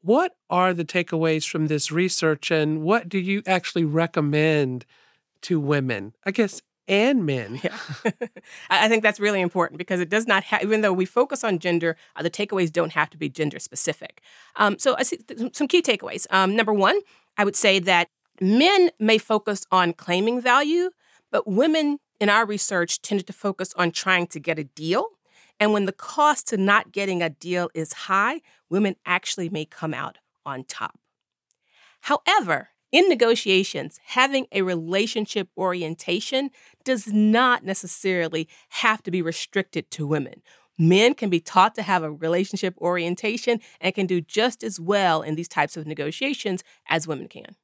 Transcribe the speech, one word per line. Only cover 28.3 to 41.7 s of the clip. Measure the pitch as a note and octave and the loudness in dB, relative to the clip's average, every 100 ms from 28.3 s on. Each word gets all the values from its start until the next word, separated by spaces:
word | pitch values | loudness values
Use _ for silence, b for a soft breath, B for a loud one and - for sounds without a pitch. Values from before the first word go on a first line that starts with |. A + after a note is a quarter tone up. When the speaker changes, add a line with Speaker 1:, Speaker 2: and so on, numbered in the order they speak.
| D#4 b b b | -4 b b b
Speaker 2:
women | F#3 G#3 - - | 0 0 -2 -4
actually | F3+ - - E3+ | -4 -4 -8 -6
may | F3+ D#3 | -6 -10
come | - D#3+ | -8 -8
out | C3 C3+ - _ _ | -6 -10 -12 _ _
on | C#3+ C3 | -12 -12
top. | B2+ - - _ _ _ _ _ _ _ b b b b | -12 -12 -12 _ _ _ _ _ _ _ b b b b
However, | - D4 - G4+ G3+ C#3+ - _ _ | -4 -2 2 0 2 -4 -4 _ _
in | C#4 F#4+ | 4 6
negotiations, | C4 A#3 A#3 G#3+ F#3+ G3+ D3+ C#3 - - | 4 4 2 2 2 2 -4 -10 -12 -6
having | - C4+ C#4 C4 | 0 2 2 -2
a | G3 | -4
relationship | F#3 F3 E3 F#3+ A3 A3+ G#3+ G#3+ F3+ - | -2 -2 -2 -2 -2 -2 -4 -6 -8 -4
orientation | F#3 F3+ D#3+ E3 - F3 - C4 C#4 b b b | -4 -2 -6 -8 -4 -4 -2 -4 -4 b b b
does | - B3+ G#3 | -2 -2 0
not | G#3 G#3+ A3+ B3+ B3 | 2 4 4 4 2
necessarily | F#3 F#3+ F3+ - F#3+ F#3 E3 D#3+ D#3+ b b | -2 -6 -4 -4 -2 -2 -2 -4 -8 b b
have | - A3+ A3 | -2 0 0
to | - | -4
be | F3+ | -4
restricted | E3 E3 - G3 F#3 E3+ - | -4 -6 -6 -4 -4 -8 -8
to | - D3 | -8 -2
women. | D3+ C3+ - b b b - | -2 -4 -12 b b b 2
Men | E3 F#3 A#3 | 4 6 6
can | D4 G#3 | 2 0
be | E3+ | -2
taught | - F3+ G3+ | 0 4 4